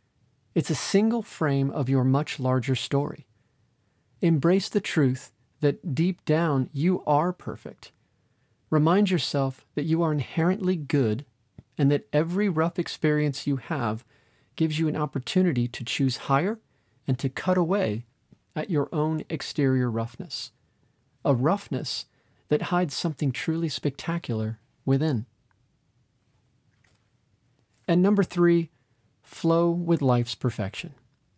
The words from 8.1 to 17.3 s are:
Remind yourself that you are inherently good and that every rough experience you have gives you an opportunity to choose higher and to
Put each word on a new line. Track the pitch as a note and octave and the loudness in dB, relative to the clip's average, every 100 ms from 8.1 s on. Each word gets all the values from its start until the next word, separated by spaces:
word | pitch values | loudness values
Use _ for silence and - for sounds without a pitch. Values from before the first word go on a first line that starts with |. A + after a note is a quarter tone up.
| _ _ _ _ _ _ | _ _ _ _ _ _
Remind | D#3 D#3 F#3+ G3+ | 2 4 4 4
yourself | F3+ - C#3+ C3+ - _ - | 2 0 -2 -2 -4 _ -6
that | D#3 | 0
you | D#3+ | 0
are | E3 | 2
inherently | D3+ B2+ - E3 F#3 F3+ F3+ | 0 -2 0 0 0 -2 -2
good | C#3 C#3+ A2+ G#2+ - _ _ - _ - | 0 2 2 0 -6 _ _ -20 _ 0
and | C#3 | 2
that | C#3+ - | 2 0
every | D3 E3 F#3 G#3 | -2 0 0 0
rough | D#3 E3+ - | 0 -2 -2
experience | E3 - D#3 D3+ D3+ C3 - | -6 -2 0 2 0 -2 -4
you | C3+ | -4
have | - C#3+ A#2 A2 - _ _ _ _ - | -4 -4 -2 -4 -10 _ _ _ _ -2
gives | D#3+ D#3 | -2 0
you | D#3+ | -2
an | D3+ | 0
opportunity | D3 C3+ - F#3 F#3 B2 A#2+ | -4 -4 -2 2 2 2 -2
to | - | -4
choose | A2+ - C3+ B2+ | -8 0 0 0
higher | - C#3 F3+ A3 _ _ _ _ - | 0 0 0 -4 _ _ _ _ -6
and | B2+ | -4
to | C3+ | -4